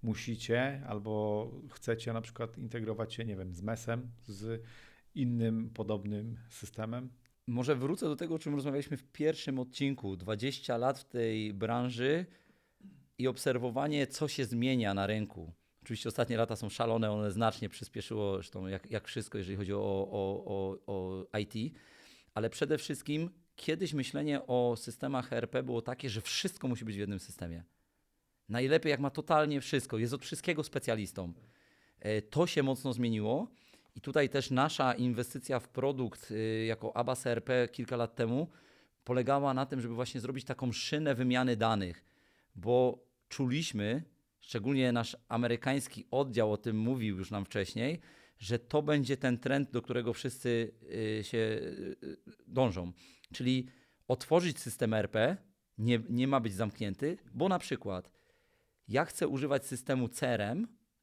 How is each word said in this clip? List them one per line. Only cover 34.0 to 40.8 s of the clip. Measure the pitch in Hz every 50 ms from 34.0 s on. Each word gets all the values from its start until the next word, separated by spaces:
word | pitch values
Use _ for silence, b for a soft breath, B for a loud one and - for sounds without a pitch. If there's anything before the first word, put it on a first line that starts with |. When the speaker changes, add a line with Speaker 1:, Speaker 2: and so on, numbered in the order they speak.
Speaker 2:
tutaj | - 143 135 156 143 -
też | - 139 127 -
nasza | 131 127 139 156 - - 139 127 120
inwestycja | - 123 123 117 113 117 - - 135 - - 135 120
w | - -
produkt, | - 135 127 139 143 127 123 107 - - - -
y, | 107 110 110 110 110 110 113
jako | 113 110 - 107 - -
ABAS | 113 120 131 127 123 -
E | 127
R | 117 117 -
P | - 127 127 120 113
kilka | - - 120 - 127
lat | 117 117 113 -
temu | - 117 110 120 135 170 B B B B B B B B B _ _ -
polegała | - 123 127 120 131 139 139 143 139 131
na | 131 135
tym, | 131 131 131
żeby | 117 117 117
właśnie | 113 123 120 - 127
zrobić | 110 135 135 131 -
taką | - 127 - 131 123
szynę | 113 -